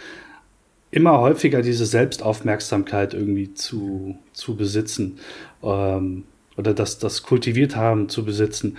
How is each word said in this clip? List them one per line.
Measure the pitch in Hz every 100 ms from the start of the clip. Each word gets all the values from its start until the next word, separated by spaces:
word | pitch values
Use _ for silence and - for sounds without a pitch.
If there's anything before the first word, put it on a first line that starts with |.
| - - - - _ _ _ _ -
immer | 151 170 143
häufiger | 127 156 151 123
diese | 120 117 110
Selbstaufmerksamkeit | 117 135 - 107 110 110 104 - 104 98 101 98
irgendwie | 104 104 101 98
zu, | - - 113 98 95 95 95 _
zu | - -
besitzen, | 107 101 104 110 - 95 - - - - -
ähm, | 107 98 98 95 95 92 - _ _ -
oder | 104
das, | 104 104 -
das | 104 -
kultiviert | - 123 120 117 139 110
haben | 113 107 104
zu | -
besitzen. | 107 101 107 - 104